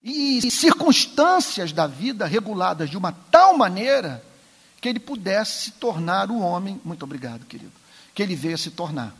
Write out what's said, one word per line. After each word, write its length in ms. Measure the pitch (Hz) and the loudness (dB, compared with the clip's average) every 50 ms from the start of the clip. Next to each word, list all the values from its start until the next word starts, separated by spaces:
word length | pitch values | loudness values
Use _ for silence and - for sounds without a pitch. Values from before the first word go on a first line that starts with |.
E 480 | _ 220 277 302 277 277 269 247 226 247 | _ -8 -4 -2 0 0 2 2 0 0
circunstâncias 1200 | - - - 330 - - 311 339 254 - - - - - 294 349 370 359 277 - - - 185 165 151 | 0 4 4 4 4 6 6 4 4 4 4 0 2 4 4 6 6 4 2 0 -4 -6 -6 -4 0
da 120 | 160 160 | 0 0
vida 400 | 147 135 131 185 254 269 208 208 | 0 -2 -6 -6 -6 -4 -4 -4
reguladas 640 | 156 156 226 214 208 214 185 185 185 180 156 165 143 | -2 -2 -2 -2 -4 -4 -2 -2 -2 -2 -2 -6 -6
de 80 | 143 196 | -6 -6
uma 140 | 185 180 | -6 -6
tal 460 | 156 - - _ - 330 370 392 370 311 | -8 -8 -6 _ 6 8 8 8 6 6
maneira 640 | 247 190 180 190 220 262 277 269 208 156 131 113 - - - _ _ _ _ _ _ _ _ _ | 4 2 0 -2 0 0 0 0 0 -4 -10 -12 -14 -20 -20 _ _ _ _ _ _ _ _ _
que 80 | - 240 | -6 -6
ele 120 | 247 220 | -6 -6
pudesse 640 | - - 285 226 185 190 190 208 220 220 - - - | -8 -10 -12 -8 -6 -2 -2 -2 -2 -2 -6 -8 -10
se 80 | - | -10
tornar 600 | - _ - 240 202 160 165 165 180 196 196 196 | -12 _ -4 -4 -4 -2 -4 -2 -2 -2 -2 -2
o 80 | 233 233 | -4 -2
homem, 400 | 196 175 175 175 190 196 196 - - | -2 -2 -2 -2 -4 -6 -10 -10 -10
muito 180 | 160 131 170 - | -12 -12 -10 -12
obrigado, 420 | 139 143 135 127 123 117 113 - | -12 -12 -12 -12 -12 -12 -14 -16
querido, 280 | - - 110 104 - - _ _ _ - - - _ _ | -18 -18 -18 -18 -20 -20 _ _ _ -20 -20 -20 _ _
que 80 | - 202 | -6 -4
ele 120 | 196 185 | -4 -4
veio 200 | 143 131 165 165 | -4 -4 -6 -6
a 20 | 156 | -6
se 140 | - 160 | -8 -10
tornar. 420 | 160 - 170 151 151 143 117 107 95 - | -8 -8 -8 -8 -6 -8 -8 -10 -12 -16